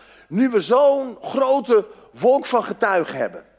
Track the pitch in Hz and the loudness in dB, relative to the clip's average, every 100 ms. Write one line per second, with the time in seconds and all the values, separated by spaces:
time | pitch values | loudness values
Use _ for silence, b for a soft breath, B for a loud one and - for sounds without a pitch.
0 | B B B 180 262 220 156 247 285 277 | B B B -2 0 0 2 4 4 2
1 | 262 208 - 269 262 277 247 220 - B | -4 -10 -6 -2 0 0 2 2 0 B
2 | B 120 214 277 - 240 - 196 202 190 | B -2 0 0 0 -4 -4 -4 -2 0
3 | 156 135 110 - _ | -2 -6 -8 -8 _